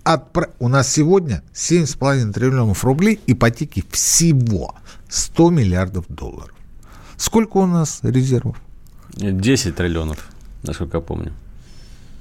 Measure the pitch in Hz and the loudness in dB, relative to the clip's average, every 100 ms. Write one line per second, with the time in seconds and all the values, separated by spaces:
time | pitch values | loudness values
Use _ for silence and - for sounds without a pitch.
0 | - 160 - 175 160 - 120 127 - - | 0 0 0 -4 -4 -2 0 2 2 2
1 | 151 196 160 90 - - - 175 156 - | 4 4 2 -4 -6 -8 0 2 0 -2
2 | 135 139 110 98 127 131 113 90 120 135 | 0 0 0 0 0 2 2 0 0 2
3 | 208 214 - 117 117 117 147 - - - | 2 2 2 2 2 0 -6 -6 -6 -4
4 | - - 170 139 117 95 - - - - | 0 2 4 4 2 0 -4 -12 -18 -20
5 | - - - - 170 170 101 90 92 98 | -10 -6 -2 4 4 4 2 2 0 -4
6 | 85 73 - - - - - - - - | -8 -10 -12 -14 -18 -20 -20 -20 -20 -20
7 | - - - 226 220 190 190 170 151 - | -18 -8 0 2 2 2 2 2 0 -2
8 | 117 127 131 123 117 - - - - - | -2 0 2 0 -2 -8 -14 -20 -20 -20
9 | - - 101 92 104 135 120 76 90 82 | -18 -6 -4 0 2 2 0 -2 -2 -2
10 | 80 76 - - - - - 78 82 82 | -4 -6 -12 -20 -20 -14 -10 -8 -6 -6
11 | 80 80 80 - - - - - - - | -6 -8 -8 -12 -18 -20 -20 -20 -20 -20
12 | - - | -20 -10